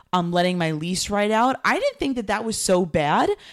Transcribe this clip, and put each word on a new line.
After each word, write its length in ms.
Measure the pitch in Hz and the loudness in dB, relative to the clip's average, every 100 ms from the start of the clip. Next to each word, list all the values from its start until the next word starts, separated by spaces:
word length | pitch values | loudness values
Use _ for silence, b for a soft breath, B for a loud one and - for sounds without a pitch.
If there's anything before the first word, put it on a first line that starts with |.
| B | B
"I'm 180 | 180 175 | -2 0
letting 280 | 175 180 180 | 2 2 2
my 140 | 160 | 0
lease 360 | 156 170 185 - | -2 -4 -4 -2
ride 220 | 202 208 | 0 0
out," 240 | 220 247 - - | 2 2 0 0
I 140 | 294 | 0
didn't 180 | 554 - | -2 -2
think 200 | 294 247 | -4 -4
that 100 | 208 | -2
that 180 | 208 226 | -4 -4
was 100 | 208 | -4
so 300 | - 180 180 | 2 2 2
bad 460 | 165 147 190 330 415 B | 0 2 2 2 -2 B